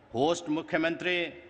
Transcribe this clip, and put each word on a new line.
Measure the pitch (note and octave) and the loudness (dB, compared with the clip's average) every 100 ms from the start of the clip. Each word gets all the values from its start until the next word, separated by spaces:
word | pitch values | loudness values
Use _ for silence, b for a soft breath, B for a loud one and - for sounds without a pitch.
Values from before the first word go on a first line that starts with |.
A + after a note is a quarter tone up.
| - | -6
होस्ट | A#2 D3+ F3 - | 0 2 2 -2
मुख्यमंत्री | D#3 D#3 E3 E3 D#3+ F3 F3 D#3+ - | -4 0 2 2 0 0 0 -2 -8